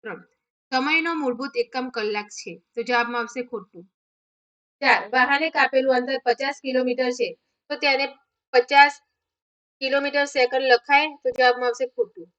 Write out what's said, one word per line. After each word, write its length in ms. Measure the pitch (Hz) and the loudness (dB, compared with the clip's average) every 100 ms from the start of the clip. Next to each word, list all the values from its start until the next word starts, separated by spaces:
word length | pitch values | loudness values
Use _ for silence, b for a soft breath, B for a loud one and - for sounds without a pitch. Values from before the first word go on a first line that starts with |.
ત્રણ, 160 | 220 185 _ _ _ _ _ | -14 -16 _ _ _ _ _
સમયનો 400 | 262 277 320 330 | -4 0 -2 -2
મૂળભૂત 400 | 330 269 233 269 240 | -4 -4 -4 -6 -6
એકમ 300 | 233 262 254 | -4 -6 -6
કલાક 380 | 240 214 208 208 | -6 -4 -6 -8
છે, 220 | - - 170 _ | -16 -16 -18 _
તો 120 | - | -10
જવાબમાં 400 | 233 240 233 240 | -2 -2 0 -4
આવશે 200 | 233 262 | -8 -8
ખોટું. 400 | 247 220 208 175 185 _ _ _ _ _ _ _ _ _ | -10 -12 -14 -20 -20 _ _ _ _ _ _ _ _ _
ચાર, 180 | 269 214 208 | 0 0 0
વાહને 380 | 254 254 277 320 | 0 2 0 0
કાપેલું 460 | 311 269 262 262 247 | 0 0 2 2 0
અંતર 200 | 247 262 | 0 -4
પચાસ 340 | - 233 269 285 | -2 -2 -2 -6
કિલોમીટર 500 | 269 254 254 247 254 | -4 -2 -2 -2 -2
છે, 160 | 247 196 185 _ _ _ | -2 -4 -6 _ _ _
તો 40 | 294 | -4
તેને 300 | 294 269 277 - _ _ _ | 0 0 -2 -8 _ _ _
પચાસ 400 | 254 247 277 285 - _ _ _ _ _ _ _ _ | 2 4 6 6 4 _ _ _ _ _ _ _ _
કિલોમીટર 440 | 269 277 277 285 285 | -2 -2 0 -2 -2
સેકન્ડ 400 | 277 247 262 262 | 0 0 2 4
લખાય, 420 | 247 - 285 311 285 | 2 4 2 2 -4
તો 100 | 254 | -6
જવાબમાં 400 | 247 254 247 247 | 2 2 2 -2
આવશે 160 | 233 254 | -2 -6
ખોટું. 400 | - 233 - - | -4 -6 -6 -20